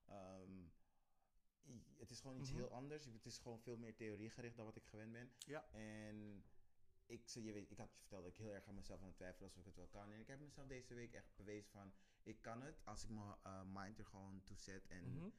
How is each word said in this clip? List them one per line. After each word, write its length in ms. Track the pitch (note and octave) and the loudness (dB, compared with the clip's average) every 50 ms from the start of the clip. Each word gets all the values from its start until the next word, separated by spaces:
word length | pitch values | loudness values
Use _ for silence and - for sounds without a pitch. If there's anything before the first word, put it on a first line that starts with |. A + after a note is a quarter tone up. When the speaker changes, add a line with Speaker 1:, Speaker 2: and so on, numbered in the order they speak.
| - | -8
Speaker 1:
Ehm, 580 | - G2+ G2+ F#2 F#2 F#2+ F#2+ F#2 F#2+ F#2+ F#2 F2 E2 - - - - - - - - - - - - - - - - - - - | -4 -4 -2 -2 -2 -2 -2 -2 -2 -2 -2 -2 -4 -8 -10 -14 -18 -20 -20 -20 -20 -20 -20 -20 -20 -20 -20 -20 -20 -20 -12 -8
i-, 180 | C#3+ C3 G#2+ - - C#3 | -6 -6 -6 -6 -8 -8
het 120 | C#3+ A#2 - | -6 -4 -4
is 100 | A#2+ - | -2 -2
gewoon 180 | - C3+ C3 B2+ | 0 0 2 2
iets 100 | C#3 C3 | 4 6
Speaker 2:
Mhm. 80 | C#3 - | 6 6
Speaker 1:
heel 120 | - - | 6 6
anders. 340 | A2 B2 C3+ C#3+ D3+ D3+ C#3 | 4 2 2 2 2 0 0
Het 200 | B2+ A2 G#2 - | -2 -6 -4 -4
is 120 | A#2+ - | -4 -2
gewoon 220 | - - B2 A#2 A2+ | 0 0 0 0 2
veel 160 | - B2 A#2 | 2 2 2
meer 180 | A2+ A#2 A2+ A2 | 2 2 0 0
theoriegericht 600 | - A2+ G#2+ G#2 G#2 G#2+ A2 - - A#2+ A#2 A#2 | 2 4 4 4 4 2 2 2 0 0 0 0
dan 100 | A#2 G#2+ | 0 0
wat 100 | A2 A2 | 0 -2
ik 100 | A2 - | -2 -4
gewend 260 | - - G#2+ A2 A2+ | -4 -2 -2 0 0
ben. 200 | A2+ A#2 B2 C3+ - | 0 -2 -4 -4 -6
Speaker 2:
Ja. 280 | - - - C#3+ D3+ - - | -4 -2 0 0 0 0 0
Speaker 1:
En 720 | - G#2+ A2 G#2+ G#2+ G#2+ G#2+ G#2+ G#2+ G#2+ G#2 G#2 G#2 F#2+ - - - - - - - - - - - - - | -2 0 0 0 2 0 0 0 0 0 0 -2 -2 -4 -6 -8 -10 -10 -10 -12 -12 -14 -14 -14 -14 -12 -6
ik, 220 | - A#2 A#2 - - | -4 -4 -2 -2 0
zo, 100 | - A#2+ | 2 2
je 120 | G#2+ A2 G#2 | 4 4 4
weet, 180 | G#2 F#2 - | 2 2 0
ik 60 | G#2 | -2
had 140 | G#2+ G#2+ - - | -2 -2 -4 -4
je 60 | - | -8
verteld 240 | - - G#2+ F#2+ E2+ | -8 -4 -4 -2 -2
dat 80 | F2+ | -2
ik 60 | - | 0
heel 160 | - A2 G#2+ G2+ | 0 0 2 2
erg 140 | F#2+ - | 0 0
aan 80 | G2+ G2 | -2 0
mezelf 240 | G2 G2 - G2 - | 0 0 0 0 0
aan 60 | G2 | 0
het 80 | F2+ E2 | -2 -2
twijfelen 320 | - F2+ F#2 F2 - F#2+ F#2 | 0 0 0 0 -2 -4 -4
was 80 | - | -4
of 20 | F#2 | -4
ik 60 | F2 | -6
het 100 | F2+ E2 | -4 -4
wel 120 | F2+ F2 | -2 -4
kan. 240 | - - G2+ G2+ G#2 | -2 -2 -2 -2 -2
En 80 | G#2+ A2 | -2 -2
ik 80 | A2+ | -2
heb 120 | - C3+ C#3 | -4 -4 -4
mezelf 280 | D3 C#3+ C#3 C#3+ C3+ | -4 -4 -4 -2 0
deze 260 | C3+ C3+ B2+ A#2+ - B2 | 0 0 0 0 0 0
week 200 | A#2+ A#2+ A#2 - | 0 0 0 -2
echt 220 | - - - - | -4 -6 -6 -6
bewezen 360 | - G2 G#2 G#2 G#2 G2+ - | -4 0 0 2 0 0 -2
van, 220 | - G2+ G2 F#2+ F#2+ - - - - - - | -4 -4 -4 -4 -4 -8 -12 -16 -16 -6 -4
ik 180 | A2 A2 - | -4 -2 0
kan 200 | - A#2 A2+ A#2+ | 2 2 2 2
het 200 | C3+ D#3 D#3+ - - | 2 0 -2 -2 0
als 200 | G2+ G#2+ - - | 2 4 4 4
ik 60 | G#2 | 4
mijn, 260 | A2 G#2+ G#2 G2+ - - - | 4 4 4 2 0 0 0
eh, 180 | F#2+ F#2+ F#2+ F#2+ | 0 2 2 2
mind 340 | F#2+ G2 G2 F#2+ G2 A2 A2+ | 2 4 4 4 2 2 0
er 60 | G#2+ | -2
gewoon 380 | - G#2+ G2 G2 G2 G2 F#2+ F#2+ | -2 -2 -2 -2 0 -2 -2 0
toe 140 | - G2+ | 0 -2
zet 300 | - - G2 F#2+ F#2+ - | 0 0 0 0 0 0
en 240 | - - F2+ F2 - - | 0 0 2 4 6 6
Speaker 2:
Mhm. 160 | D3 E3+ G#3+ - | 6 4 2 0